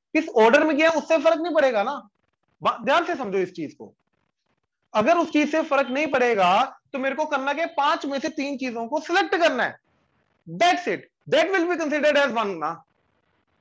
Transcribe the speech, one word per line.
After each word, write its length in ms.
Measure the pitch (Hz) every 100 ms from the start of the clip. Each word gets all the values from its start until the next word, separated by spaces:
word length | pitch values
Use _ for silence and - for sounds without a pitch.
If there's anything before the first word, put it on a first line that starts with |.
| _
किस 160 | 311 320 -
order 260 | 240 277
में 120 | 311 285
किया 140 | 214
है, 60 | 311
उससे 220 | - 320
फर्क 220 | 302 320
नहीं 140 | 339
पड़ेगा 280 | 320 277 226
ना। 140 | 220 277 226 _ _ _ _ _
बा-, 160 | 214 254
ध्यान 200 | 220 311
से 120 | 339 302
समझो 220 | 226 190
इस 140 | 185
चीज 220 | 175 147
को। 180 | - 104 _ _ _ _ _ _ _ _ _ _
अगर 240 | 220 226 349
उस 120 | 330
चीज 180 | 302 294
से 120 | 311
फर्क 240 | 320 269 254
नहीं 160 | 262 311
पड़ेगा 720 | 269 240 214 180 196 269 - _
तो 60 | 269
मेरे 160 | 269
को 100 | 269 302
करना 260 | 285 269
क्या? 140 | 285 339
पांच 360 | - 285 320 302
में 120 | 277
से 100 | 311
तीन 260 | 302 277 269
चीजों 280 | 262 226 233
को 120 | 302
select 340 | 302 349 359 359
करना 280 | 330 254
है। 120 | 175 - _ _ _ _ _ _ -
That's 420 | 170 349 359 247
it। 180 | 165 - _ -
That 240 | - 330
will 160 | 381 339
be 80 | 339
considered 400 | 311 294 294 285
as 160 | 277
one 160 | 226 208 170
ना। 140 | 151 165 _ _ _ _ _ _ _ _